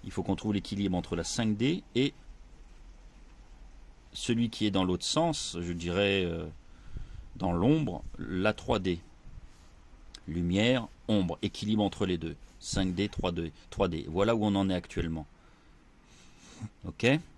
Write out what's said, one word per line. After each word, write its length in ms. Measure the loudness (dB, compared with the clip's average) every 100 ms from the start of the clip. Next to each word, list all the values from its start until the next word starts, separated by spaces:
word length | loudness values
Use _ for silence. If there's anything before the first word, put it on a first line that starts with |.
Il 80 | -6
faut 120 | -4
qu'on 120 | -2 0
trouve 180 | 0
l'équilibre 440 | -2 -2 -2 0 0
entre 180 | -2 -4
la 80 |
cinq 340 | -2 0 0 2
D 260 | 2 0 -2 0
et 180 | 0 -2 -18 -18 -20 -20 -20 -20 -20 -20 -20 -20 -20 -20 -20 -20 -20 -20 -20 -20 -16
celui 360 | -8 0 2 2
qui 160 | 2 2
est 60 |
dans 120 | 2
l'autre 220 | 2 0 0
sens, 520 | 2 2 0 -6 -6
je 140 | -4
dirais, 500 | -4 -2 2 4 4 0
euh, 200 | -2 -6 -12 -18 -18 -12 -10 -10 -12 -14 -4
dans 180 | 0
l'ombre, 500 | 4 4 4 2 -4 -8 -10
la 360 | -6 0 0
trois 260 | 0 0 0
D. 200 | 2 -2 -4 -20 -18 -16 -18 -20 -20 -20 -20 -20 -20 -16 -6
Lumière, 600 | -2 2 4 4 4 0 -12 2
ombre, 300 | 2 2 0
équilibre 420 | -2 -2 0 4
entre 220 | 2 2 0
les 120 | 0
deux. 180 | -2 -8 -14 -16
Cinq 360 | -4 0 0 2
D, 140 | 0
trois 220 | 0 -2
D, 200 | -2 -6 -8 -14
trois 180 | 0 0
D. 180 | 0 -2
Voilà 260 | 2 2 4
où 100 | 2
on 100 | 2
en 140 | 2
est 60 | 0
actuellement. 520 | -2 -4 -2 -4 -8 -18 -20 -20 -20 -20 -20 -20 -20 -20 -20 -20 -20 -14 -14 -10 -12
Ok ? 200 | 2 4 4 0